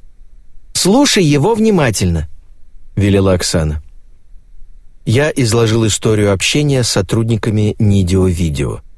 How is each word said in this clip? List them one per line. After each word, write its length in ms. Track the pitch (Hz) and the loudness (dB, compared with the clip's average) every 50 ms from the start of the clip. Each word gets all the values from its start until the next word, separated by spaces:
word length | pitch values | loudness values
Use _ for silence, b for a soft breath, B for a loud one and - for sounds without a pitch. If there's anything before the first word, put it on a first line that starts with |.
| - - - - - - - - - - - - - - - | -20 -20 -20 -20 -20 -20 -20 -20 -20 -18 -18 -18 -14 -10 -4
«Слушай 500 | - - 175 202 269 294 262 - 220 180 | -2 2 2 4 4 4 4 4 2 4
его 320 | 147 143 143 135 202 233 | 4 4 2 2 2 2
внимательно», — 720 | 214 220 220 208 175 147 123 104 - 98 90 85 80 76 - - - - - - - - - - - - - - - | 2 2 2 4 4 2 2 0 0 0 0 0 -2 -4 -6 -10 -16 -18 -18 -20 -20 -20 -18 -18 -18 -18 -8 -4 0
велела 360 | 101 101 98 98 98 98 92 | 2 2 2 4 4 2 2
Оксана. 480 | 90 - - - 87 80 78 76 76 - - - - - - - - - - - - - - - - - - - - - - - - - | 0 0 -2 -2 -2 -2 -2 -4 -6 -10 -14 -20 -20 -20 -20 -20 -20 -20 -20 -20 -20 -20 -18 -18 -16 -16 -16 -18 -20 -20 -20 -20 -10 -4
Я 240 | - 110 127 147 151 - | 0 0 2 2 0 0
изложил 500 | - 127 110 104 117 117 110 113 117 110 | 0 0 2 2 2 2 2 2 2 0
историю 460 | 110 - - - 113 110 104 104 101 | 0 0 0 0 0 2 2 2 2
общения 500 | 101 95 - - - 143 151 147 139 131 | 0 0 0 0 0 0 0 2 0 0
с 60 | 120 - | 0 0
сотрудниками 880 | - - 95 - - 113 113 113 117 104 - - 104 107 107 104 - - | -2 -2 -2 -2 -2 -2 0 0 -2 -2 -2 -2 0 0 0 0 0 0
Нидио 480 | 113 104 101 98 92 87 95 95 92 92 | 2 2 4 2 2 2 2 2 2 2
Видео. 520 | 87 80 90 80 71 67 69 60 53 53 - - - | 0 0 -2 -2 -2 -2 -4 -4 -6 -8 -12 -16 -20